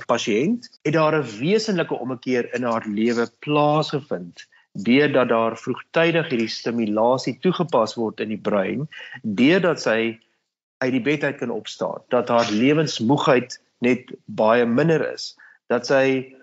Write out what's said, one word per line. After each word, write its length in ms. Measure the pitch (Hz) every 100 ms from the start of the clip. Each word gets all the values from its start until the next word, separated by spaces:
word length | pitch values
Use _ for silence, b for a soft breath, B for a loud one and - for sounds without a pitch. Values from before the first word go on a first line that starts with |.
| -
pasiënt, 720 | 117 - 107 165 240 - _
het 120 | 156
daar 200 | 160 156
'n 240 | 156 127 104
wesenlike 540 | 147 214 220 180 151
ommekeer 600 | 147 123 127 - 123 117
in 80 | 120
haar 240 | 123 113 110
lewe 400 | 104 113 117 117 _
plaasgevind 1040 | - 147 147 151 151 143 - 87 87 - - b b
deurdat 560 | - 101 131 147 139 120
daar 280 | 117 113 113
vroegtydig 760 | - 123 - 165 170 165 156
hierdie 180 | 123 110
stimulasie 920 | - 127 117 110 107 117 131 135 117
toegepas 540 | 185 - 165 131 110
word 260 | - 110 -
in 80 | 107
die 100 | 104
brein, 500 | 101 101 95 107 156 B B B
deurdat 580 | 113 98 131 185 180 143
sy 380 | 127 113 113 113 _ _ _ _ _ -
uit 120 | 131 127
die 60 |
bed 200 | 117 147
uit 160 | 143 143
kan 120 | 120
opstaan, 480 | 107 - - 85 - -
dat 220 | 123 117
haar 160 | 117 113
lewensmoegheid 1080 | 104 131 151 151 - 113 143 - 131 123 - _ -
net 280 | 120 123 - - -
baie 400 | 107 110 120 117
minder 380 | 120 160 156 117
is, 220 | - - - b b -
dat 160 | 120 123
sy 440 | 139 135 131 127 B